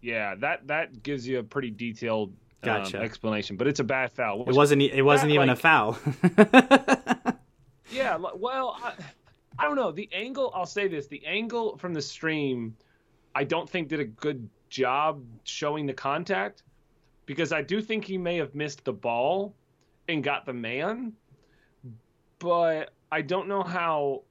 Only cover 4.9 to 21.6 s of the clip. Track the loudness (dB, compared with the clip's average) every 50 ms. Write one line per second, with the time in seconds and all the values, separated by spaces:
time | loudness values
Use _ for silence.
4.9 | 4 4 6 6 6 6 6 6 4 6 6 4 2 4 6 6 6 6 6 2
5.9 | -2 -2 -2 -4 -4 2 2 2 8 8 6 10 10 8 10 10 6 4 6 4
6.9 | 0 0 2 -4 -4 -2 -2 -4 -4 -4 -8 _ _ _ _ _ _ _ _ -10
7.9 | -4 -2 -2 0 -2 -2 -4 -6 -8 -6 -6 -4 -2 -2 -4 -4 -6 -6 -8 -10
8.9 | -10 -10 -16 -20 -20 _ _ _ _ _ _ _ -4 -2 0 0 2 2 0 0
9.9 | -2 -4 -10 -8 -6 -8 -6 -6 -4 -4 -4 -2 -2 -4 -6 -4 -2 -2 -2 0
10.9 | -2 -2 -6 -8 -12 -12 -8 -4 -4 -4 -4 -4 -4 -4 -4 -4 -4 -6 -8 -6
11.9 | -4 -4 -6 -6 -10 -6 -4 -2 -2 0 0 0 -2 -2 -4 -8 -10 _ _ _
12.9 | _ _ _ _ _ _ _ _ _ -4 -2 0 -2 -4 -4 -4 -6 -6 -4 -4
13.9 | -4 -4 -4 -6 -8 -6 -4 -4 -4 -4 -10 -14 _ _ _ _ -2 -2 0 2
14.9 | 2 2 0 0 -2 -4 -10 -18 -20 -16 _ -12 -8 -4 -4 -2 -2 -2 -4 -4
15.9 | -6 -4 -4 -2 -2 -2 -2 -2 -2 -2 -2 -4 -6 _ _ _ _ _ _ _
16.9 | _ _ _ _ _ _ _ -12 -4 -2 -2 0 0 -2 -2 -2 -2 -2 -2 -2
17.9 | -4 -4 -4 -4 -6 -4 -2 -2 -2 -2 -4 -4 -4 -6 -6 -6 -6 -8 _ -6
18.9 | -6 -4 -4 -2 0 0 0 0 0 0 -2 -6 -10 _ _ _ _ _ _ _
19.9 | _ _ _ -4 -4 -2 -2 -2 -2 -4 -4 -8 -10 -8 -8 -6 -6 -4 -4 -4
20.9 | -6 -6 -8 -12 -12 _ _ _ -20 _ _ _ _ _